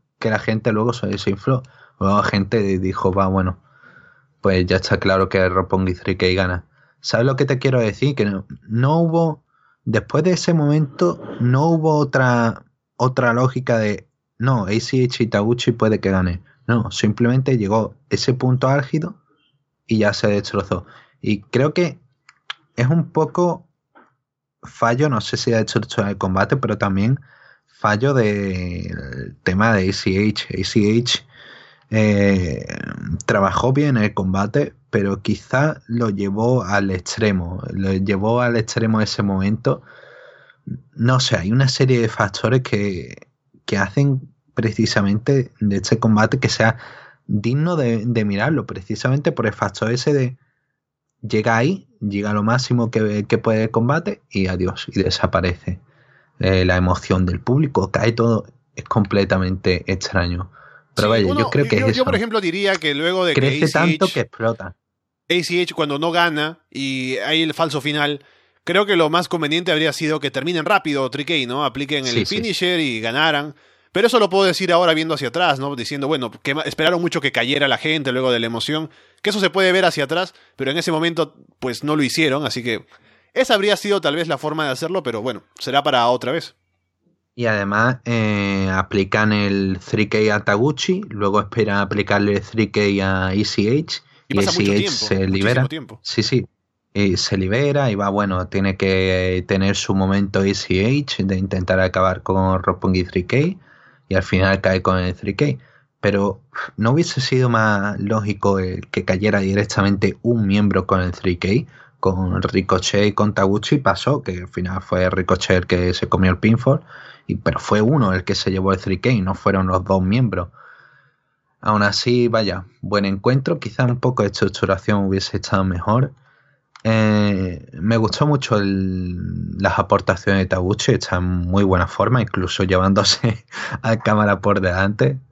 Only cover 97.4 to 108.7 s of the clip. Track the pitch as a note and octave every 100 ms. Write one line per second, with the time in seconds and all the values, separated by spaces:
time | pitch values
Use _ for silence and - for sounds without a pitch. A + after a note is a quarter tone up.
97.4 | F#2 A#2 C#3+ C#3+ C3 G2+ G2+ G2+ G2+ F#2
98.4 | F2+ G2 G2 F#2+ F#2+ F#2+ F#2+ F#2 F#2 F#2
99.4 | F2+ G2 G2 G2 - G2 F#2+ G2 G2 F#2+
100.4 | G2 G2 - F#2 A2 C#3+ C3+ - F#2+ F#2
101.4 | F#2+ F#2+ F#2 F#2 F#2 F#2 F#2 F#2 - F#2+
102.4 | F#2+ F#2 F#2 F2+ F#2+ F#2 F2+ F#2+ - B2+
103.4 | E3 G3 _ _ _ _ - F#2+ F#2+ F#2
104.4 | F#2+ G2 G2 F#2+ F#2 F#2 F2+ F2 G2+ F#2+
105.4 | D3 C3 - _ _ _ G2+ G2 G2+ G2
106.4 | _ - - - A2+ D3 E3 - C3 B2+
107.4 | B2 A2+ A2 G2+ G2+ G2 G2+ A2 G#2 G2
108.4 | G2+ F#2+ F#2